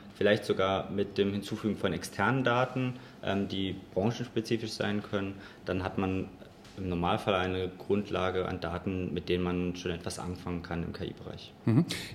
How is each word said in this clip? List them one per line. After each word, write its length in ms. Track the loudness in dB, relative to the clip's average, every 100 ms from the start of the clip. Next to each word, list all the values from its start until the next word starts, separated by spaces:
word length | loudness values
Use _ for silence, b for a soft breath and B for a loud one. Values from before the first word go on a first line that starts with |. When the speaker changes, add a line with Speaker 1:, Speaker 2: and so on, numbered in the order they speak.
| -8
Speaker 1:
vielleicht 300 | 2 4 6
sogar 440 | 4 2 4 2 0
mit 280 | -2 0 2
dem 140 | 2
Hinzufügen 440 | 2 -2 -2 -2 0
von 160 | 0
externen 520 | -2 -4 0 2 4
Daten, 500 | 4 4 2 0 -2 -4 B B
ähm, 240 | -2 0 0
die 260 | 0 -2 -4 -4
branchenspezifisch 760 | 0 0 0 -4 -2 0 0 -2
sein 320 | -2 0 -2
können, 320 | -2 -2 -4 -6 B B
dann 180 | -4 -2
hat 160 | 0 0
man 280 | 0 0 -4 -8 -18 -20 -14 -6
im 120 | -2
Normalfall 440 | 2 2 2 4
eine 340 | 4 2 0 -2 -4
Grundlage 680 | 0 2 2 0 2 2 0
an 140 | -2
Daten, 520 | -2 -2 -2 -2 -2
mit 160 | -2 0
denen 140 | 2
man 320 | 2 2 0
schon 160 | -2 -4
etwas 300 | -4 -4 -6
anfangen 420 | -6 -6 -4 -6
kann 220 | -4 -4
im 80 | -4
K-I-Bereich. 600 | -4 -6 -8 -10 -12 -14 -4
Speaker 2:
Mhm. 200 | 4 6 4 B B